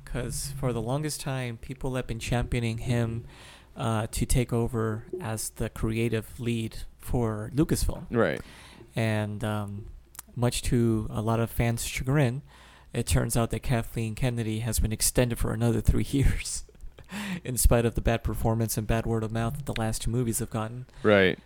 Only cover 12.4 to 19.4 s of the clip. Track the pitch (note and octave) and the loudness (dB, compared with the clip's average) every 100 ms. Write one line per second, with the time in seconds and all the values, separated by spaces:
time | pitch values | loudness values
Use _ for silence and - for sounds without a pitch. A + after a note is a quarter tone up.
12.4 | - - - - - - A2+ C3 B2 A#2+ | -8 -20 -20 -20 -10 -4 2 2 2 2
13.4 | A#2 A#2 - A#2+ A2+ A#2 A2+ G#2+ C3 A#2+ | 0 0 0 0 -2 -4 -6 -2 -2 0
14.4 | A2 A2 A#2 A2 A2+ G#2+ - - A#2+ A#2 | -2 -2 -2 0 0 0 0 4 2 2
15.4 | A#2 A2+ A#2+ A2+ - - - C#3 C3+ - | 0 2 2 2 4 2 4 4 6 4
16.4 | - - - - - - - G3+ G3+ F3+ | -2 -8 -10 -14 -16 -16 -14 -10 -6 -6
17.4 | - A#2+ - A#2+ A#2 A2 A#2 A2+ - G#2+ | -4 2 6 6 4 2 0 0 0 0
18.4 | A2+ A2+ A2 - G#2+ A2+ A2+ A2+ A2 A2+ | 2 2 0 -2 0 0 0 -2 -2 -2